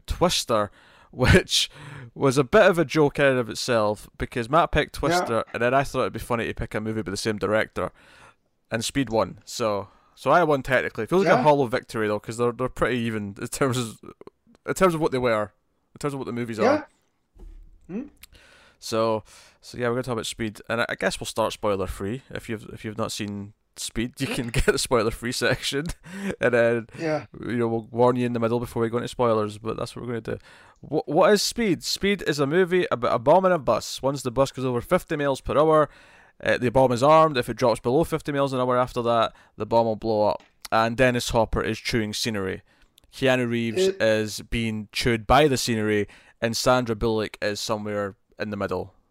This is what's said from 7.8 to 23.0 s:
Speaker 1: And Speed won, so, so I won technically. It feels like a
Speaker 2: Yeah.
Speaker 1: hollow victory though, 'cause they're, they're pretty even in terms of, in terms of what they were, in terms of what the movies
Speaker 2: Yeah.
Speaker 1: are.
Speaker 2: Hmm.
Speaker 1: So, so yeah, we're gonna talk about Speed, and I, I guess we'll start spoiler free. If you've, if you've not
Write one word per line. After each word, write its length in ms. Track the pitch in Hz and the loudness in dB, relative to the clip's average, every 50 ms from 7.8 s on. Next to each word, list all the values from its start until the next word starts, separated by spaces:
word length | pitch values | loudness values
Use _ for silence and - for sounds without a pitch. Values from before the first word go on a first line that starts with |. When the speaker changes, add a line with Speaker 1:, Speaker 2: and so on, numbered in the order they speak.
| 90 - - _ - - - - - - _ _ _ _ _ _ _ _ | -6 -6 -8 _ -20 -20 -20 -20 -20 -20 _ _ _ _ _ _ _ _
Speaker 1:
And 160 | - 117 110 | -6 -6 -4
Speed 260 | - - 139 135 107 | -4 -2 -2 -2 0
won, 280 | 110 110 101 - - - - | 0 0 0 0 -4 -10 -16
so, 420 | - - - 120 110 104 101 101 - _ _ _ _ _ | -14 -6 -4 -2 -2 -2 -4 -6 -10 _ _ _ _ _
so 160 | - - 127 147 | -4 2 4 4
I 100 | 175 175 | 6 6
won 180 | 151 147 135 | 4 2 0
technically. 440 | 127 - 131 120 78 82 - - 110 | 0 2 2 2 2 0 -4 -6 -4
It 40 | - | 0
feels 160 | 165 185 196 | 0 2 4
like 80 | 160 180 | 4 4
a 40 | |
Speaker 2:
Yeah. 60 | - 143 | 4 6
Speaker 1:
hollow 220 | 151 147 143 139 113 | 4 4 4 2 0
victory 400 | 120 104 - - - 117 107 107 | -2 -4 -6 -6 -4 -2 -2 -2
though, 100 | 104 104 | -2 -4
'cause 180 | - - 113 | -4 -6 -4
they're, 140 | 113 120 120 | -2 -2 -2
they're 180 | 113 117 127 127 | -2 -2 -4 -6
pretty 300 | - - 165 123 123 123 | -4 -2 -2 -2 0 -2
even 380 | 117 117 110 110 104 101 98 - | -2 -2 -4 -4 -6 -8 -8 -10
in 60 | - | -10
terms 320 | 117 - - 143 135 120 127 | -8 -4 -2 0 0 0 -2
of, 220 | 120 110 - - - - - - - - - _ _ _ _ _ - | -4 -6 -10 -16 -20 -20 -20 -20 -20 -20 -20 _ _ _ _ _ -8
in 80 | - - | -6 0
terms 180 | - 185 185 170 | 2 2 2 4
of 80 | 156 | 2
what 120 | 151 - 127 | 0 -2 0
they 60 | 127 | 0
were, 340 | 123 123 113 107 107 101 - _ _ _ _ _ _ _ - | 0 0 0 0 -2 -4 -8 _ _ _ _ _ _ _ -14
in 40 | - | -10
terms 140 | - 147 139 | -8 -8 -6
of 40 | 135 | -8
what 80 | 127 | -8
the 60 | - 117 | -8 -8
movies 260 | 117 120 113 113 104 | -6 -6 -6 -2 0
Speaker 2:
Yeah. 60 | 208 233 | 2 2
Speaker 1:
are. 200 | 294 302 294 - _ _ _ _ _ _ _ _ _ - - - - - - - - _ _ | 2 2 -2 -6 _ _ _ _ _ _ _ _ _ -20 -20 -20 -20 -20 -20 -20 -20 _ _
Speaker 2:
Hmm. 160 | - 170 214 285 - _ _ - - - - _ _ - - _ _ _ _ | -12 -10 -10 -10 -12 _ _ -20 -20 -20 -20 _ _ -20 -20 _ _ _ _
Speaker 1:
So, 420 | - - - 110 113 113 110 110 - _ - - - - _ _ | -10 -6 -2 0 0 0 0 -2 -6 _ -18 -20 -20 -20 _ _
so 180 | - - - 120 | -20 -16 -8 -4
yeah, 80 | 123 | -4
we're 80 | 120 117 | -2 -2
gonna 80 | 123 117 | -2 -4
talk 100 | 135 120 | -4 -4
about 120 | 113 - | -6 -6
Speed, 340 | - - - 113 110 104 - - - | -6 -6 -6 -6 -8 -8 -10 -8 -6
and 120 | 113 117 | -4 -4
I, 60 | 117 - | -2 -4
I 60 | - | -4
guess 240 | - - 190 - - | -4 -4 -4 -4 -4
we'll 80 | - - | -6 -6
start 240 | - - 113 98 - | -2 -2 -2 -2 -2
spoiler 340 | - - 107 101 95 95 | -2 -2 0 0 0 -2
free. 360 | 92 - - 98 98 113 135 - - | -4 -6 -6 -6 -6 -6 -8 -10 -12
If 200 | - 101 - - | -12 -12 -8 -8
you've, 200 | 113 104 - - - | -8 -10 -10 -12 -16
if 120 | - - | -12 -12
you've 140 | 110 104 | -10 -6
not 140 | 110 | -6